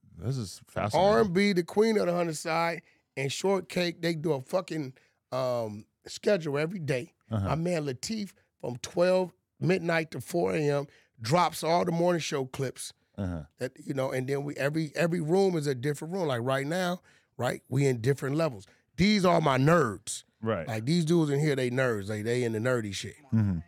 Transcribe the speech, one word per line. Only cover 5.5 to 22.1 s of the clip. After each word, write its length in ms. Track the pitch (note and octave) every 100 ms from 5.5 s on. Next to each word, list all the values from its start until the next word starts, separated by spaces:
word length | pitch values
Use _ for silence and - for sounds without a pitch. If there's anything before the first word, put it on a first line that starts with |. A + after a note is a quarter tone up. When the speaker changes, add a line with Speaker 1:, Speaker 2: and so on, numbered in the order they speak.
| A#2+ A2 G#2 - _ -
Speaker 2:
schedule 520 | - - G3+ D#3 C#3
every 200 | D#3+ G3
day. 320 | D3 C3 D#3+ _ _
Speaker 1:
Uh-huh. 180 | A2 F#2+
Speaker 2:
My 60 |
man 320 | C#3+ E3+ E3+ D3
Lateef 460 | B2 - A3 G3+ - _ _
from 160 | - B2
twelve 500 | - - F3+ F#3 F3+ _ _ _
midnight 520 | C#3+ F#3 E3 E3 D#3+
to 100 | C3
four 320 | - F3 F#3
A 40 | E3+ D3
M 160 | C#3+ C#3+ _ _ _
drops 420 | A2+ E3+ D#3+ D#3
all 200 | D#3 F3 F3+
the 60 |
morning 280 | E3 F3 F3
show 240 | - D3
clips. 480 | C3 - C3+ - - _ _ -
Speaker 1:
Uh-huh. 260 | F#2+ E2+ D2+ _
Speaker 2:
That, 140 | B2+ -
you 120 | -
know, 160 | C3+ C3
and 160 | C3 C3
then 160 | C#3
we, 100 | C#3+ -
every, 360 | C3+ D#3 D#3
every 280 | D3 E3+ F3
room 340 | D3+ F#3 G3 E3+
is 100 | D3
a 80 |
different 380 | B2+ C#3 C#3+ D#3+
room. 140 | F#3+ D#3+
Like 140 | B2
right 240 | B2 C3+ C#3
now, 340 | F3+ F3+ F3+ _ _ _ -
right, 240 | A#2+ C#3+ _
we 160 | B2+ C#3
in 160 | B2
different 340 | A#2 C#3 C3+ D3
levels. 300 | D#3+ G#2+ - _ _ -
These 260 | G3 G#3+
are 160 | F3+ F3
my 160 | D#3 C3
nerds. 680 | C#3 E3+ B2 F#2+ - - _ _
Speaker 1:
Right. 260 | A2 G2 D#2+
Speaker 2:
Like 160 | A2
these 220 | A#2 F3 D#3
dudes 240 | E3+ D#3
in 100 | C#3
here, 160 | D#3 C3+
they 140 | B2+
nerds. 400 | B2 B2+ G#2+ G2